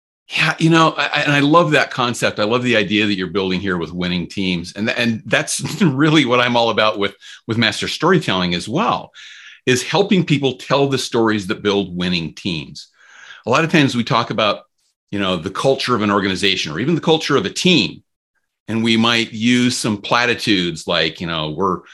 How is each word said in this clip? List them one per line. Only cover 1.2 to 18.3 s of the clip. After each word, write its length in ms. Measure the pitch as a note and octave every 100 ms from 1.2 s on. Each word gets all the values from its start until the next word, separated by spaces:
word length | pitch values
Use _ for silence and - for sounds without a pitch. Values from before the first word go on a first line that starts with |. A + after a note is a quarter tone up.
and 100 | C#3+
I 80 | C#3+
love 320 | C#3+ E3+ D#3
that 180 | C#3 -
concept. 480 | - B2 A#2 A2 G#2+
I 60 |
love 180 | G#2+ B2
the 140 | B2 A2
idea 280 | F#2 G#2 G#2+
that 100 | F#2+
you're 100 | F2+
building 320 | F#2+ F#2+ F#2
here 180 | G2 F2+
with 160 | D#2
winning 360 | F2 F2+ F2+ E2
teams. 460 | G#2 F#2 F2 F2
And, 140 | G2 A2+
and 320 | B2 A#2 A2+ A2+
that's 560 | C#3 D3+ - C3+ D3+
<laughs> 0 |
really 420 | E3+ C3 D3+ D#3+
what 140 | A#2+ B2
I'm 180 | B2 A#2+
all 140 | A2+
about 300 | G#2+ G#2+ G#2+
with, 160 | G2+ - - - -
with 100 | A2+
Master 300 | A2 - F2+
Storytelling 640 | - D#3+ F3+ - F#2 F2
as 140 | F2 G#2+
well, 420 | D3+ - F2 - - - - - - C3
is 160 | B2+
helping 420 | - D#3+ G3+ F#3+
people 280 | D#3+ C#3 C3+
tell 340 | - - C#3 C#3
the 100 | B2+
stories 520 | - A#2+ A2 G#2+ F#2
that 120 | G2+
build 360 | G2+ G2+ F2+ F2
winning 380 | F2+ F2 D#2+
teams. 520 | - G2 D#2+ C#2 - - _ _ - - - A2
A 40 |
lot 140 | C#3
of 80 | D#3+
times 240 | - C3+ A#2+
we 80 |
talk 260 | A2 A#2 A2+
about, 300 | A2 G#2 F2+ - _ _ _ -
you 80 | G2+
know, 180 | F#2+ F2
the 140 | F#2
culture 460 | - C3+ C3+ B2 A#2
of 60 |
an 80 | G#2+
organization 580 | G2+ G2 F2 G2 F#2 D#2+
or 80 | D#2
even 160 | C#3
the 60 | D#3
culture 360 | E3+ D#3 - C3
of 100 | G2
a 40 |
team. 540 | - F#3 D3+ F2+ - _ _ _